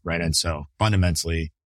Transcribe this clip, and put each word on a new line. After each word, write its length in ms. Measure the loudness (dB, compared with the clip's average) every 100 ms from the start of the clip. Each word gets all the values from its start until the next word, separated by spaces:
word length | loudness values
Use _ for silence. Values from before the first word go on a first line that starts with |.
right? 160 | -6 -2
And 160 | 0 0
so 300 | 0 -4 -6 -2
fundamentally, 720 | 2 4 2 0 -2 -2 -4 _ _